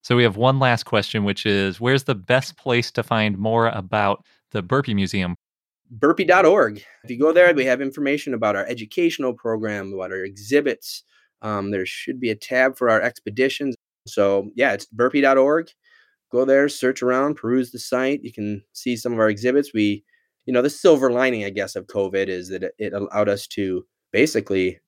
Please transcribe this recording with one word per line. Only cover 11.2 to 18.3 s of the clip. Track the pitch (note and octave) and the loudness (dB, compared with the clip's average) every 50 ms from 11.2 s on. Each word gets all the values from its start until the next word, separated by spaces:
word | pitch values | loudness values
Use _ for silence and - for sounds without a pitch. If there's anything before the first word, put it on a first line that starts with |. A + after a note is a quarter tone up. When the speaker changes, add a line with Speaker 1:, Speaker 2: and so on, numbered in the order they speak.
| _ _ _ _ | _ _ _ _
Speaker 2:
Um, | - G#2+ G#2 G2+ G2 G2+ | -8 -6 -6 -4 -4 -4
there | G2+ F#2+ F#2 | -4 -4 -6
should | F#2 - - - - - B2+ | -6 -10 -10 -10 -10 -8 -6
be | B2+ A2+ | -4 -4
a | G#2+ | -4
tab | G#2+ - - C3 B2+ C3 C3+ C3 | -4 -6 -4 0 2 2 0 0
for | - B2+ | 0 0
our | A#2 A2+ G#2+ | 2 2 2
expeditions. | F#2 B2 A#2 - _ G#2+ G#2 A2+ B2+ C#3 C3 - C#3+ C#3 A#2+ _ _ _ _ _ _ | 0 -2 -6 -6 _ -10 -2 0 0 0 0 -4 -6 -6 -8 _ _ _ _ _ _
So | - - - G2+ G2 G2 G2 G2 G#2 - | -8 -2 0 2 2 2 0 -2 -4 -2
yeah, | A#2+ C3+ C3 G2+ | 0 0 0 0
it's | G2+ - | -2 -8
burpee | _ A2 A2 A#2+ C3 C3 D3 | _ -4 -2 -2 0 2 2
dot | C#3 C3+ C3+ C3+ | 4 4 4 4
org. | C3 C#3+ D3+ E3 E3 - _ _ _ _ _ _ _ _ _ _ _ _ | 4 4 2 0 -2 -6 _ _ _ _ _ _ _ _ _ _ _ _
Go | - A#2+ C3 | -2 0 2
there, | C3+ C3+ C#3 C#3+ D3 | 4 4 4 4 2
search | - - - B2+ C3 - | -2 -2 -2 -2 -2 0
around, | B2 B2 B2+ C3 C#3 D3 D3+ | -2 0 0 0 0 -2 -4
peruse | - - A#2 B2 C3 B2+ B2 | -6 -4 -2 -2 -2 -2 -4
the | - A#2 | -8 -14
site. | - - C3 B2 C3 C3 C#3+ - - | -8 -4 -4 -2 -2 -2 -4 -4 -8
You | B2 | -14